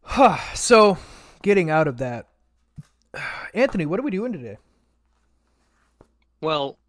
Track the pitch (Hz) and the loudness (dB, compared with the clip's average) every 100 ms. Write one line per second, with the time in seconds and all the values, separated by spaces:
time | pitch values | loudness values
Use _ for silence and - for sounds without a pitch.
0 | - - 240 156 - - - 226 208 175 | -6 4 4 4 -8 -4 4 6 6 4
1 | - - - _ 202 202 160 156 151 123 | -6 -20 -20 _ 0 2 2 0 0 -2
2 | 127 117 - _ _ _ _ - - _ | -8 -10 -16 _ _ _ _ -20 -20 _
3 | _ - - - - 202 269 196 147 196 | _ -14 -12 -12 -8 -2 0 0 -4 -4
4 | 277 185 247 170 113 107 _ _ _ _ | -4 -6 -6 -8 -12 -18 _ _ _ _
5 | _ _ _ _ _ _ _ _ _ _ | _ _ _ _ _ _ _ _ _ _
6 | _ _ _ - 156 151 139 - | _ _ _ -10 -6 -4 -6 -10